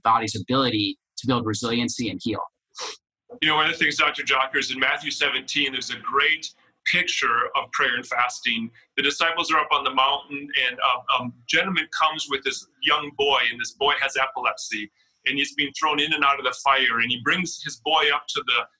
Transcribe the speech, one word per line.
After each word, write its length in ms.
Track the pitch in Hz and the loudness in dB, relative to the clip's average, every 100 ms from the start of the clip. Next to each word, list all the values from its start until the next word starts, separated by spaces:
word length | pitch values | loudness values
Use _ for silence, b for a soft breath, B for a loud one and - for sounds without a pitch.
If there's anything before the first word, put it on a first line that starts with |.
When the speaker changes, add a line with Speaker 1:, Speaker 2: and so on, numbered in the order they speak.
Speaker 1:
body's 320 | 113 117 107 | 2 2 2
ability 640 | 107 - 131 127 107 101 98 _ - | -4 0 2 2 2 0 -4 _ -8
to 80 | 117 | 0
build 180 | 123 | 0
resiliency 640 | 107 104 117 120 117 - 113 | 0 -2 -2 0 -2 -2 -6
and 100 | 95 | -4
heal? 180 | 117 101 - _ _ - B B _ _ - - | -4 -4 -6 _ _ -12 B B _ _ -16 -4
Speaker 2:
You 60 | 156 | 0
know, 80 | 151 | 2
one 100 | 156 | 2
of 60 | |
the 60 | 165 | 2
things, 180 | 156 147 | 0 2
Doctor 260 | 151 147 | 0 0
Jocker, 340 | 131 135 131 139 | 0 2 2 0
is 140 | 117 | -2
in 80 | 131 | 0
Matthew 320 | 131 147 151 | 0 0 -2
seventeen, 600 | - 143 131 131 147 139 | -2 0 -2 -4 -2 0
there's 180 | 127 120 | -2 -6
a 60 | 117 | -8
great 520 | - 135 151 156 - b b b - | -2 2 2 0 -4 b b b -2
picture 640 | 180 175 - 127 117 - 139 | 0 0 0 2 2 0 -2
of 140 | - | -2
prayer 240 | - 135 120 | 0 0 0
and 100 | 123 | -2
fasting. 640 | 123 123 - 127 117 113 b b - | 0 0 0 -2 -2 -4 b b -2
The 60 | |
disciples 480 | 143 - 165 165 156 | 0 2 0 0 2
are 80 | 160 | 2
up 100 | 151 | 2
on 100 | 147 | 2
the 100 | 135 | 2
mountain, 560 | 131 135 143 - 143 143 135 127 | 2 2 2 -4 -12 -6 -2 -2
and 100 | 123 | 0
a, 440 | 131 123 - 131 | 0 0 0 -2
a 80 | 123 - - | -2 -10 -2
gentleman 400 | 165 190 170 - | 0 0 0 -2
comes 380 | - 160 156 147 | 0 0 0 -4
with 140 | 135 | -4
this 220 | 135 127 - _ | -4 -6 -10 _
young 280 | 147 151 147 - | 0 0 0 -2
boy, 220 | 143 131 120 | 2 4 2
and 100 | 120 | -2
this 120 | 117 | -8
boy 220 | - 139 139 | -2 0 2
has 160 | 139 135 | 0 0
epilepsy, 720 | 131 127 120 - - 110 104 _ _ _ 127 | -2 0 -2 -2 -6 -8 -8 _ _ _ -4
and 100 | 139 | -2
he's 180 | 143 | -2
being 180 | 143 143 - | -2 -4 -2
thrown 200 | 156 147 | 0 0
in 140 | 151 | 0
and 120 | 151 | 2
out 140 | 143 139 | 2 2
of 60 | |
the 120 | 127 123 | 0 0
fire. 360 | 135 135 127 117 | 2 4 4 2
And 100 | 117 | 0
he 100 | 123 | -2
brings 360 | 117 180 175 - | 0 0 -2 -6
his 120 | 151 - | -10 -8
boy 200 | 151 156 147 | 0 2 4
up 120 | 147 - | 2 -2
to 160 | 147 127 | -6 0
the 140 | 120 - _ | 0 -2 _